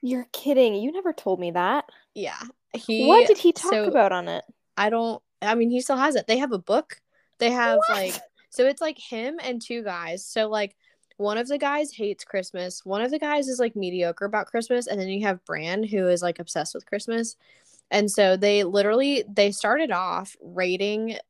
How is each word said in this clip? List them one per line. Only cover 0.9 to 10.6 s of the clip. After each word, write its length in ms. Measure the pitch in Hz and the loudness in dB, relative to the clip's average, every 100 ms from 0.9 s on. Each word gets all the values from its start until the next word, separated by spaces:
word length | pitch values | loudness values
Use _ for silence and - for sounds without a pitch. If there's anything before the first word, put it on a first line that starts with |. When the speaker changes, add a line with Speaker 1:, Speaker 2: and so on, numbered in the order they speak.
Speaker 1:
never 220 | 349 359 | -4 -4
told 260 | - - 185 | -4 -4 -2
me 120 | 175 | -2
that. 340 | 170 180 277 - - _ - | -2 0 0 -4 -16 _ -10
Speaker 2:
Yeah. 260 | 175 - 233 - _ | -10 -10 -16 -20 _
He, 320 | 240 - 220 262 | -14 -4 0 8
Speaker 1:
What 200 | 427 - | 8 8
did 100 | 392 | 6
he 140 | 349 | 4
talk 200 | 339 359 | 2 0
Speaker 2:
so 140 | 285 214 | 0 2
Speaker 1:
about 260 | 302 202 | 4 4
on 160 | 180 175 | 2 -4
it? 160 | 170 - - _ - | -8 -10 -20 _ -2
Speaker 2:
I 120 | 208 | 0
don't, 320 | 226 226 220 _ _ | 0 -2 -6 _ _
I 100 | 202 | 0
mean, 160 | 233 233 | 2 2
he 120 | 247 | 0
still 160 | 254 269 | 0 0
has 180 | 277 262 | 2 2
it. 100 | 190 | 2
They 120 | 226 | 0
have 160 | 277 | 0
a 40 | 214 | -4
book. 400 | - 220 320 - _ _ _ _ | 0 0 0 -14 _ _ _ _
They 140 | 233 | 0
have, 260 | 247 233 370 640 | 2 2 4 2
Speaker 1:
What? 20 | 208 | 0
Speaker 2:
like, 160 | 190 - - _ _ | -2 -6 -12 _ _
so 160 | - 254 | 2 2
it's, 160 | 277 | 2
like, 160 | 320 302 | -4 -6
him 420 | - 226 240 330 | -10 -8 -8 -8
and 180 | 269 240 | -8 -8
two 220 | - 233 | -8 -8
guys. 420 | 208 175 170 175 - | -6 -8 -8 -10 -6
So, 220 | - 220 | -2 -2
like, 280 | 214 | -2